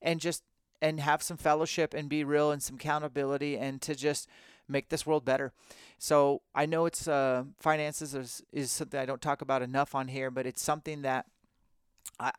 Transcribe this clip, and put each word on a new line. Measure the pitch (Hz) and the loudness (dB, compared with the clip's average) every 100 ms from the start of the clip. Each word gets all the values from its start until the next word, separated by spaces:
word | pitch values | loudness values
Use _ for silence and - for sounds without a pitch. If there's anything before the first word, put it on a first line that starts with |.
and | - 165 | -2 -2
just, | 165 165 - _ _ _ | -2 -4 -8 _ _ _
and | 156 156 | 0 0
have | 147 151 | 2 0
some | - 170 | 0 -2
fellowship | 160 151 160 - 156 | 2 2 2 0 0
and | - 147 | -2 -4
be | 151 | -2
real | 143 147 147 | 2 4 4
and | 143 | 2
some | - 131 | -4 -6
accountability, | 151 151 151 127 139 139 147 131 | -2 -2 -2 -2 -2 -2 -2 -2
and | 135 135 | -4 -6
to | - | -6
just | 139 147 143 - - - - - | -2 -2 -2 -6 -16 -20 -20 -4
make | 139 - | -4 -2
this | 160 - | -4 0
world | 156 127 | 0 2
better. | 131 135 - - - - - | 0 0 -8 -20 -20 -20 -12
So | - 151 139 143 - 131 | 4 6 6 4 -2 0
I | 151 | 2
know | 160 170 | 2 2
it's, | - 165 | 0 0
uh, | 143 135 127 135 - | 2 4 2 -2 -2
finances | 160 156 151 151 151 135 | 2 2 0 -4 -6 -6
is, | 123 - - | -8 -12 -8
is | - 131 | -4 -2
something | - 151 139 | -4 -4 -4
I | 131 | -4
don't | 131 | -2
talk | 156 143 | -2 -2
about | 135 135 | 0 0
enough | 123 135 143 135 | 2 0 0 0
on | 131 | -4
here, | 135 131 | -4 -4
but | 127 127 | -2 -4
it's | - | -2
something | - 151 156 147 | -2 -2 -4 -4
that | 135 131 - _ _ _ _ _ _ _ - - | -2 -2 -2 _ _ _ _ _ _ _ -16 -6
I, | 127 | -4